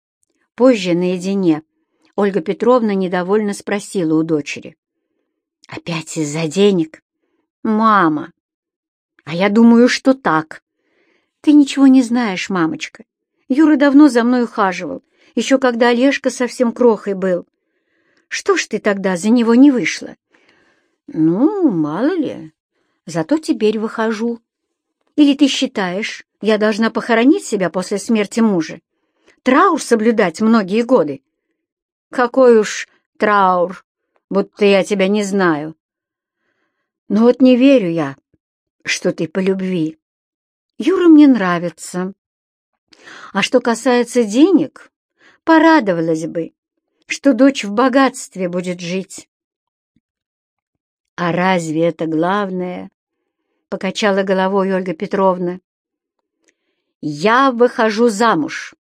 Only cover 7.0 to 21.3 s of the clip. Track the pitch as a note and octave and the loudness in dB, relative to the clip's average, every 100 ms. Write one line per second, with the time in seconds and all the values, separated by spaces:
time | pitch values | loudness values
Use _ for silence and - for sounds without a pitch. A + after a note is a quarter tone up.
7 | _ _ _ _ _ _ A3+ G#3+ A3+ G3+ | _ _ _ _ _ _ -4 0 2 2
8 | E3+ D3+ - _ _ _ _ _ _ _ | 0 -2 -8 _ _ _ _ _ _ _
9 | _ _ - E3 G3+ G#3 A#3 A#3 B3 - | _ _ -12 -4 0 4 6 6 2 0
10 | - C4 F#3 D#3 D#3 - _ _ _ _ | 0 0 0 -2 -4 -14 _ _ _ _
11 | _ _ _ _ - D4 C4+ C#4 C4+ C4 | _ _ _ _ 2 4 4 4 6 6
12 | A#3 A#3+ A#3 F3+ - F#3+ D#3+ - - - | 4 -2 -4 -6 -6 -2 -2 -4 -12 -18
13 | _ _ _ _ - C4 D#4 D4+ C#4+ C#4 | _ _ _ _ -4 2 2 4 4 6
14 | D4+ A#3+ A#3 B3 A#3 - G3 F3+ F3+ - | 6 4 0 0 -2 -2 -2 -2 -10 -12
15 | - _ _ - A3 C4+ C4 A#3 A#3+ A#3+ | -16 _ _ -8 -2 0 0 0 0 2
16 | C4+ C4+ C4 A#3+ A#3+ - A#3+ A3+ B3 G#3 | 0 0 -4 -4 -6 -2 -4 2 2 2
17 | - G3 F#3 F3 - _ _ _ _ _ | -4 -4 -4 -4 -6 _ _ _ _ _
18 | _ _ _ - - F4 - G#3+ G#3+ G3 | _ _ _ -8 -2 -2 -2 -4 -4 -2
19 | F#3+ F3+ G#3 B3 A3+ A#3 C#4+ B3+ D#3+ - | -4 -2 0 2 4 6 6 4 -2 -8
20 | - - _ _ _ _ _ _ _ _ | -14 -20 _ _ _ _ _ _ _ _
21 | - D#3+ D#3+ | -12 -2 0